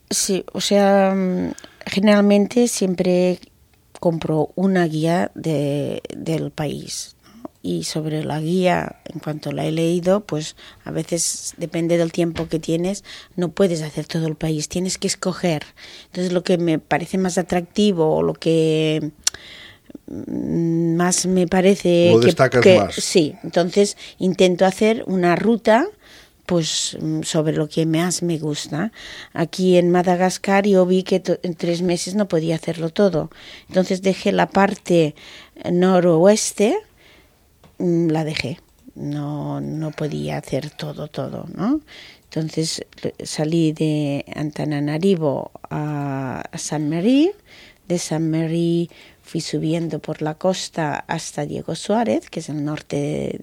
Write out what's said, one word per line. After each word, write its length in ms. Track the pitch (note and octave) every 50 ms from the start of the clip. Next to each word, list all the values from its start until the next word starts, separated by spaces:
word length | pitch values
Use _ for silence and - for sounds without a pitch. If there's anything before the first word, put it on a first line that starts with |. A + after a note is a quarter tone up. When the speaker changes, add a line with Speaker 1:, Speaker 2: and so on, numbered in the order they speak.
| _ _
Speaker 1:
Sí, 360 | - - - - F#3+ F3 - - -
o 80 | F#3
sea, 520 | - - G3+ G3+ G3+ G3 G3 G3 F#3+ F#3+ G3
mm, 380 | F#3+ F#3+ F#3 F3+ F3+ F3+ - - - - - - _ -
generalmente 800 | - - G3 G#3 G#3+ G#3 G3+ G3+ G3+ G3+ G3+ G3+ F#3+ - A#3+ A#3+
siempre 720 | A#3 - - G3+ F#3 F3+ E3+ F3+ F3+ F3+ F3+ F3+ F3+ F3 - - - _ _ _ _ _ _ _ _ - -
compro 520 | - F3 E3 D#3 - D#3+ D#3 D#3 D3 - -
una 300 | - F#3 G3 F#3+ F3+ F3
guía 440 | D#3+ D#3 D#3 D#3 E3 E3+ F#3 G3+ - -
de, 680 | - - D#3+ D#3 C#3+ D3 C#3 C#3+ C#3+ C#3 A#2+ - - - - -
del 360 | - - D#3+ D#3+ D3+ D3 C#3+
país, 640 | - - D3+ C#3+ C3 D3 - - - - - - - _ _
¿no? 260 | - - A#3 A#3+ - - _
Y 220 | - F3+ F3 E3 D#3+
sobre 400 | - - D#3+ D#3 D#3 D#3 D3+ D3+
la 160 | C3+ C#3+ D#3
guía, 640 | D#3 D#3+ F3+ F#3 F3+ F3+ F3 E3 - - - - _
en 160 | - - D3+
cuanto 320 | - D#3 D3+ D3+ - D3
la 140 | C#3+ C#3+ D#3
he 60 | D#3 D#3
leído, 480 | E3 E3 E3 F3 F3+ E3+ F3+ F#3+ G#3
pues 340 | G#3 - D#3 D3+ D#3 - - - - - - - _
a 60 | -
veces 640 | D#3 D#3+ D#3+ - E3+ E3 - - - - - - -
depende 400 | - E3+ D#3+ - E3 E3+ E3 E3+
del 160 | E3+ E3 E3 -
tiempo 340 | - E3+ E3+ E3 - D#3+
que 100 | D#3+ E3 D#3+
tienes, 440 | - - E3 E3 F3 F#3 G3+ - - - - - - - _
no 140 | F3+ F3+ E3
puedes 320 | - - G3+ F3+ F3 D#3
hacer 240 | D#3+ D3 - D#3+ D3+
todo 220 | - - E3 D#3+
el 80 | D#3 D#3
país, 320 | - E3 D#3+ D#3 D3+ D3+ -
tienes 280 | - F3+ F#3 F#3 -
que 100 | - G3+
escoger. 560 | F#3+ - - - F#3 E3+ - - F3 D#3 D3 - - - - - - - - -
Entonces 260 | _ - F3+ F3+ F#3
lo 100 | F3+ F3+ E3+
que 140 | - F#3
me 220 | E3 E3+ E3 D#3 D3
parece 380 | - _ D3+ C#3+ E3+ - -
más 200 | F#3 F#3 F3+ -
atractivo 800 | G3 F3 - F3+ F3+ E3+ - _ - G#3 G#3 F#3 E3 D#3+ D#3 D#3
o 80 | D#3+ E3
lo 100 | E3 D#3+
que, 760 | - - E3 E3 D#3+ D#3+ D#3+ D#3 D#3 D#3 D#3 D#3 D#3 D3+ D3+ - - - - - - - - - - - - - _ _ - - - _
mm, 880 | - - F2 - - - B1 - - D#3+ E3+ E3+ E3 E3 E3 E3+ E3 E3
más 300 | E3+ F3 F3+ F3+ - -
me 220 | F3+ F#3 F#3 F3+
parece 640 | E3+ G3 F#3 F3 G3 G3+ - - F3 F3 E3+ E3+ F3 -
Speaker 2:
Lo 80 | A2+
Speaker 1:
que, 60 | A#2+
Speaker 2:
destacas 340 | F#3 E3+ - C3 - - B2
Speaker 1:
que 160 | A2+ F#3+ - G#2
Speaker 2:
más. 160 | G2 E2 -
Speaker 1:
sí, 400 | - - - - F#3+ D3+ C3+ - - -
entonces 540 | E3 - F3 E3+ F3+ - G3+ G3+ G3+ - - - - - -
intento 460 | F3+ F#3 E3 - F#3+ F#3 F3+ F3 F#3+
hacer 380 | F#3+ F#3 - A3 G#3+ A3+ A#3+ -
una 280 | - F#3 F#3 F3 F3 E3+
ruta, 500 | E3 F3+ G#3+ A#3 G3+ - A3 G#3+ A#3+ E4+ G#4+ - _ _ - - - - _ _ _ _
pues, 520 | - F3+ E3+ D#3+ - - - - - - -
mm, 220 | - D#3 D#3 D#3 D#3+
sobre 320 | - - D#3+ D3+ D#3 D3+
lo 120 | D#3 D#3 D3+
que 160 | - E3+ D#3+
más 380 | D#3+ D#3+ D#3+ F3 F#3 D#3+ - F3
me 160 | E3+ E3 D3
gusta. 520 | D#3+ D3+ D3 - - - D3+ D3+ F#3+ A3+ - - - - - - - - -
Aquí 440 | - E3 - - - F#3 F#3 F3+
en 140 | F3 F3 F3
Madagascar 720 | F3 F3+ F3 F#3 F3+ F3 F#3 F#3 F#3 - - G3+ G3 G3 G3+
yo 200 | G#3 F#3+ F#3 F3+
vi 180 | F3+ F#3 F#3 F#3
que 160 | - F#3+ F3+
to-, 200 | F3 F#3 E3+ - -
en 100 | F3+ D#3+
tres 260 | - - E3+ E3+ E3+ F3+
meses 320 | F3 F3 E3+ - F#3 F#3
no 120 | G#3+ G3+
podía 280 | F#3 F3+ D#3+ D#3+ E3 D#3+
hacerlo 340 | D#3+ - E3+ E3 E3 E3 E3
todo. 400 | - - G#3 F#3+ E3+ D3 D#3 D#3+ - - - - - - -
Entonces 340 | - - F#3 F#3 - F#3+ F#3
dejé 300 | F#3+ F#3+ F3+ - - G#3
la 160 | F#3+ F3+ F3 -
parte 640 | - F#3+ G3 G3+ G3+ - - - F3 E3+ D#3 D3 - - - - - - - - _ - - -
noroeste, 1040 | F3 F3 F3+ F#3 F#3+ F3+ E3+ F3+ D#3+ D#3+ F3 G3+ G#3+ A3 - - - - G3+ A#3 F4 G#4+ - _ _ _ _ - - - _ _ _ _ _ _ _ _ - - _
mm, 300 | - F3+ F3 E3+ E3+ E3+ D#3+
la 140 | D#3 D#3+ D#3
dejé. 360 | D3+ D3+ - - A#2+ E3 - _ _ _ _ _ - -
No, 640 | - C#3+ D3 D3 D3 C#3+ D3 D3+ C#3+ D3 D3 C#3+ C#3+
no 300 | C#3+ C#3+ D3+ D#3 D#3+ D#3
podía 460 | D3+ - D#3 D3 D3+ D3 D3 D3 D3
hacer 340 | D3 - - D#3 C3+ D3+ D3+
todo, 360 | - - D#3+ D3+ D3 D3+ D3+
todo, 380 | D3+ - - C3 C3 B2+ A2+ - - -
¿no? 260 | - F3+ A#3+ D4 D#4 - - - - - - - _ _
Entonces, 600 | _ - D#3+ D#3+ D#3 - D#3+ D#3+ D#3+ - - - - - - -
le-, 100 | - - - -
salí 460 | - - - D3+ D#3 E3+ E3 D#3+ D#3
de 540 | D3+ - D#3+ D#3 D3+ D3+ D3 C#3+ C#3+ C#3+ - - -
Antananarivo 1160 | - D3+ D3 - - D3 D3+ D3 C#3+ D3 D3 D3+ D#3 F#3 G3 F#3+ E3 D#3+ C#3 C3 - - - - - - -
a, 760 | D#3 D3+ D3+ D3+ D3 C#3+ C#3+ C#3 C3+ C3+ C3+ B2+ - D#2 - -
a 60 | -
Saint-Mary, 760 | E3 - - D#3+ D3+ D3+ D3 D#3+ E3+ F3+ A#3 C4 C#4 D#4+ F#4+ G#4 - _ _ - - - - - _ _
de 100 | - F3 F3
Saint-Mary 880 | - - D#3+ D#3 E3 D#3 D#3 D#3+ E3 D#3+ E3 E3+ E3+ E3+ E3+ E3+ E3+ - - - - - _ _
fui 200 | _ - - E3
subiendo 580 | - - - D3+ D#3+ D#3 D#3+ E3+ E3+ D#3 D#3 D3
por 220 | - - D#3 - D#3
la 100 | D3+ D#3
costa 720 | - - F#3+ F#3 - - - - F3 D#3 D3 - - -
hasta 380 | - E3+ D#3+ - - - - D3
Diego 300 | D3+ - - - - E3
Suárez, 540 | - - - G#3 A#3 A#3 G#3+ A3 E4+ - -
que 80 | - E3+
es 100 | D#3+ -
el 160 | D3 D3+ C#3+
norte 760 | D3 D3+ C#3+ - - - C#3+ C#3+ D3 D3 C#3 C3+ - - -